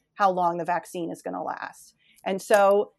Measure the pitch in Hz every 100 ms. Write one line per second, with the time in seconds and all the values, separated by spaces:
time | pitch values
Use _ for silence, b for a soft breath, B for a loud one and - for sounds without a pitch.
0 | _ - 196 180 175 170 165 175 - 180
1 | 170 170 175 180 - - - - - _
2 | b b 185 196 - 208 196 202 -